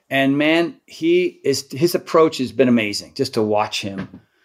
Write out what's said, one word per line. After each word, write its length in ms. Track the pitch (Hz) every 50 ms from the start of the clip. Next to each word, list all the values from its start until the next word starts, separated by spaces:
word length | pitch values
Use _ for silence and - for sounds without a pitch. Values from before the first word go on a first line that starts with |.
| _ -
and 300 | 135 135 139 135 139 143
man, 420 | 147 156 160 165 170 160 131 _ _
he 540 | - - - 160 165 175 180 180 170 - _
is, 240 | - 139 135 - - -
his 240 | - 131 160 170 -
approach 420 | - - - - 165 160 160 160 -
has 140 | 127 110
been 160 | 107 120 135 123
amazing, 460 | 120 117 107 104 101 - - - -
just 200 | - 135 - -
to 80 | 117
watch 400 | 107 107 107 104 107 107 - -
him 380 | - 98 98 95 - - - - _ _ _ _